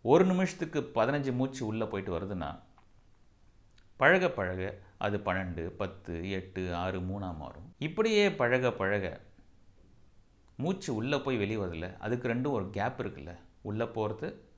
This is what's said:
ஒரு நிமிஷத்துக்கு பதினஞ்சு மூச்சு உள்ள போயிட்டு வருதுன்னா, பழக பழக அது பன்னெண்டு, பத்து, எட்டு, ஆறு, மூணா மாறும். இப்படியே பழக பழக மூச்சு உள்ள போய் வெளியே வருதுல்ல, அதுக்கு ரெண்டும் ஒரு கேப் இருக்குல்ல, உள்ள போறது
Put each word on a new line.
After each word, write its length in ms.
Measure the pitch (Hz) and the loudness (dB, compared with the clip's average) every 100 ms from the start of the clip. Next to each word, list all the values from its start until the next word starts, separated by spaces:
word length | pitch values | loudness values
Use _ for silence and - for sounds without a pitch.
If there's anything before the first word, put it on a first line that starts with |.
ஒரு 240 | 117 160 185 | 8 8 8
நிமிஷத்துக்கு 540 | 185 185 - 160 156 - 117 | 4 2 -2 -4 -4 -2 2
பதினஞ்சு 380 | 117 143 135 | 2 2 0
மூச்சு 320 | 123 131 - 110 | 0 -2 -2 -4
உள்ள 200 | 110 107 | -2 -2
போயிட்டு 340 | 101 95 85 | -2 -2 -4
வருதுன்னா, 400 | 95 92 73 65 - - - - - - - _ - - - - - - | -4 -6 -6 -8 -18 -20 -20 -20 -20 -20 -20 _ -20 -20 -20 -20 -20 4
பழக 340 | 135 185 185 | 6 8 4
பழக 480 | - 92 92 95 - - - | 0 -2 -2 -4 -6 -18 -4
அது 200 | 101 101 | -2 0
பன்னெண்டு, 500 | 101 92 92 82 82 | 0 0 -2 -4 -6
பத்து, 640 | - 98 95 - 85 92 | -4 -6 -6 -8 -6 -4
எட்டு, 440 | 95 92 95 90 87 | -4 -6 -6 -4 -2
ஆறு, 240 | 92 92 | -2 -2
மூணா 380 | 92 101 95 80 | -4 -4 -6 -8
மாறும். 360 | 67 76 - - | -10 -12 -18 -8
இப்படியே 580 | 151 185 220 208 202 - | -6 0 4 6 4 4
பழக 360 | 120 127 127 | 4 6 4
பழக 500 | 101 95 101 90 - - - - - - - - - - - - - - - | 2 0 2 0 -6 -16 -20 -20 -20 -20 -20 -20 -20 -20 -20 -20 -20 -20 -4
மூச்சு 380 | 151 190 - 110 | -2 -2 -2 -2
உள்ள 240 | 120 143 | 0 -2
போய் 180 | 139 123 | 0 0
வெளியே 220 | 101 110 | 0 -2
வருதுல்ல, 380 | 92 82 87 - | -4 -4 -8 -6
அதுக்கு 320 | 107 123 123 | -4 -2 0
ரெண்டும் 220 | 117 139 | 0 0
ஒரு 180 | 120 95 | -2 -2
கேப் 320 | 101 113 123 | -2 -2 -2
இருக்குல்ல, 320 | 110 73 73 87 - - | -8 -8 -14 -14 -20 -12
உள்ள 240 | 107 107 117 | -6 -4 -2
போறது 500 | 113 107 107 165 - - | -2 -2 -2 -6 -8 -20